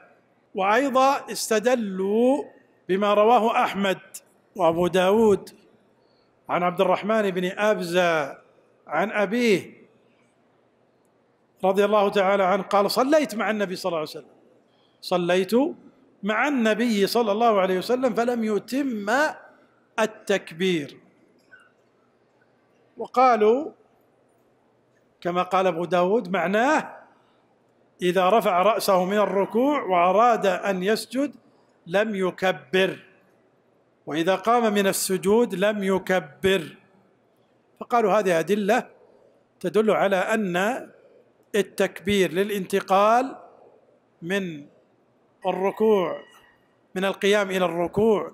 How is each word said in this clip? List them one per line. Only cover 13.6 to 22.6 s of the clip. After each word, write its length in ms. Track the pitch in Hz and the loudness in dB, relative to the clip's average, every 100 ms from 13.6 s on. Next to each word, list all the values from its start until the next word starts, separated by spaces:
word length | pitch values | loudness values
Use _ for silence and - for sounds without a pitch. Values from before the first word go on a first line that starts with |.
| 196 180 | -4 -4
صلى 140 | 185 | -6
الله 100 | 165 | -6
عليه 100 | 151 | -8
وسلم، 260 | 156 - _ _ _ _ _ _ _ | -12 -20 _ _ _ _ _ _ _
صليت 500 | - 180 175 185 185 226 294 - - _ _ - | -4 -2 2 0 2 0 0 -4 -20 _ _ -10
مع 240 | 196 220 277 | -4 -2 0
النبي 600 | 269 220 208 240 202 190 | 0 0 0 0 0 0
صلى 240 | 226 226 | 0 0
الله 300 | 202 233 202 | 2 2 2
عليه 160 | 185 185 | 2 -2
وسلم 360 | - 254 262 | -2 -2 -2
فلم 300 | 202 240 247 | -2 -2 -2
يتم 640 | 220 202 - 262 277 220 202 254 302 - - _ _ _ _ - | -2 -4 -4 -6 -4 -6 -2 0 -2 -4 -20 _ _ _ _ -4
التكبير". 1000 | 220 - - 202 - 160 190 170 139 - _ _ _ _ _ - _ _ _ _ _ _ _ _ _ _ | -4 -4 -4 -4 -4 -4 -2 -2 -4 -16 _ _ _ _ _ -20 _ _ _ _ _ _ _ _ _ _